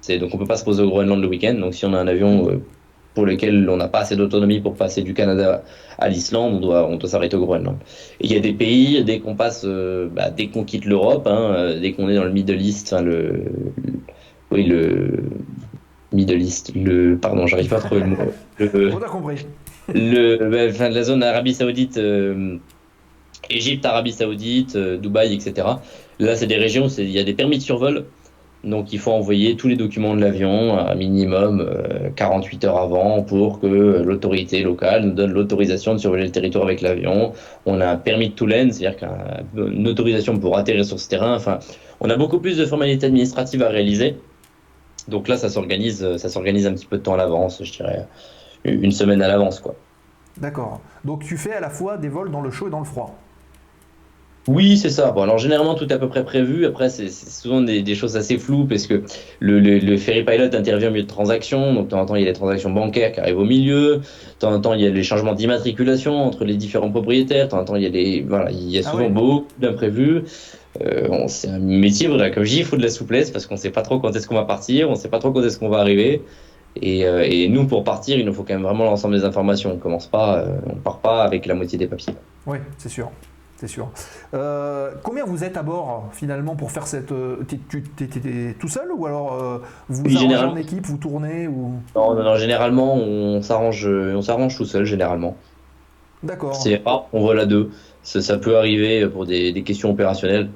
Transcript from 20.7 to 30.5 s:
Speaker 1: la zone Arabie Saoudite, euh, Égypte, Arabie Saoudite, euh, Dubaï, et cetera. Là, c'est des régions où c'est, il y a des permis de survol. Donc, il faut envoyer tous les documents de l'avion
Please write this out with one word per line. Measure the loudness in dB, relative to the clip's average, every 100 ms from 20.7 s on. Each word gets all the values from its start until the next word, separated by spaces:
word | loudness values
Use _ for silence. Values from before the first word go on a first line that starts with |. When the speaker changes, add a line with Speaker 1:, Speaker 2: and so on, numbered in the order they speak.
| 2 0
Speaker 1:
la | 0
zone | 2 2
Arabie | 2 0 0
Saoudite, | 0 -2 0 -2 0
euh, | 0 2 0 -2 -4 -8 -14 -20 _ _ _ _ _ -20 -6
Égypte, | -4 -2 -2 0
Arabie | 0 -2
Saoudite, | -2 -4 -4 -2 0 0 -2
euh, | -2 -2
Dubaï, | -2 2 2 0
et |
cetera. | -4 -2 -2 -2 -6 -20 -20 -2
Là, | 0 2
c'est | 0
des | 2
régions | 2 2 0
où |
c'est, | 0
il | -2
y | 0
a |
des | -2
permis | 0 0 0
de |
survol. | 0 0 0 -2 -6 _ -20 _ _ _
Donc, | -6 -4 -4
il | -4
faut | 0
envoyer | 0 2 2 4 2
tous | 0
les | 2
documents | 0 0 0 2
de |
l'avion | 2 2 2